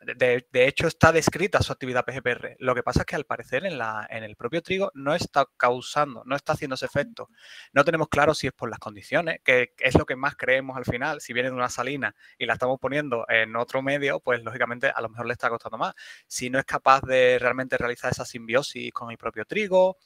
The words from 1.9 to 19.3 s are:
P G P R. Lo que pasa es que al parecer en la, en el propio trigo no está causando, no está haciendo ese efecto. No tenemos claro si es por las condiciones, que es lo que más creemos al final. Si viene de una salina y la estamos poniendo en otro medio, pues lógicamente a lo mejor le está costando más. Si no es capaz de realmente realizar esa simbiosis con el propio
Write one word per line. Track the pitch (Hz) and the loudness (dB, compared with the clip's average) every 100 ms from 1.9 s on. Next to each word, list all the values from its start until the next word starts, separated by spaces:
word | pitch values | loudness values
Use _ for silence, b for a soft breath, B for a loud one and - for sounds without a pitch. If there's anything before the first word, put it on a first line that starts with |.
| 123 120 | -2 -4
P | |
G | 131 | -4
P | 123 | -4
R. | 117 - - | -4 -6 -4
Lo | 131 | -2
que | 123 | 0
pasa | 120 123 | 0 -2
es | - | -2
que | 170 | -6
al | 139 | -4
parecer | 117 - 131 190 | -6 -4 -4 -2
en | 151 | -4
la, | 113 110 107 | -6 -6 -8
en | 117 | -10
el | 110 107 | -12 -8
propio | 120 165 | -6 -4
trigo | - 185 196 | -2 -2 -2
no | 135 139 | -2 -2
está | 170 - 143 135 - | -2 0 0 0 2
causando, | 123 123 120 - 147 117 117 | 2 2 -2 -2 -2 -4 -6
no | 143 | -4
está | - | -2
haciendo | 151 147 131 | -2 -4 -6
ese | 131 | -2
efecto. | 143 143 113 113 B B B B | -2 -2 -6 -18 B B B B
No | 139 | 2
tenemos | 143 160 156 | 4 2 0
claro | - 151 | 2 2
si | 151 139 | 2 -2
es | |
por | - 120 | -6 -8
las | 107 | -8
condiciones, | - 104 - 139 165 165 | -12 -16 -2 0 0 -2
que | - 127 120 - | 2 4 2 0
es | 127 151 | 4 4
lo | 151 | 4
que | 131 | -2
más | 139 - | -4 -2
creemos | 127 131 135 131 | 0 0 0 -6
al | 123 | -6
final. | 120 143 147 | -4 -4 -6
Si | - | -6
viene | 120 127 | -2 -2
de | 127 | -2
una | 123 | -2
salina | - 123 143 110 b b b | -2 -4 -2 -4 b b b
y | 120 | -2
la | |
estamos | 113 127 131 | 0 0 0
poniendo | 131 143 147 117 110 | -2 -4 -2 -4 0
en | 113 110 117 | 2 2 -2
otro | 120 143 | -2 -2
medio, | 135 143 139 - | -2 -2 -2 -2
pues | - 120 | 0 -2
lógicamente | 117 117 120 120 135 | -2 -4 -4 -2 -2
a | - | -2
lo | 113 | -6
mejor | 113 117 | -6 -6
le | |
está | 120 123 | -4 -2
costando | 117 113 113 | -4 -6 -6
más. | 160 B B B B | -6 B B B B
Si | - 127 | -8 -2
no | 127 | -2
es | - | -2
capaz | 147 - 135 | 2 4 4
de | 127 131 127 123 | 4 4 6 4
realmente | 123 127 131 127 | 2 0 -2 -2
realizar | 120 120 131 | -2 -4 -4
esa | 120 | -4
simbiosis | 123 123 113 117 147 123 120 | -8 -10 -2 0 0 -6 -10
con | - 117 | -10 -12
el | 113 | -10
propio | 117 | -8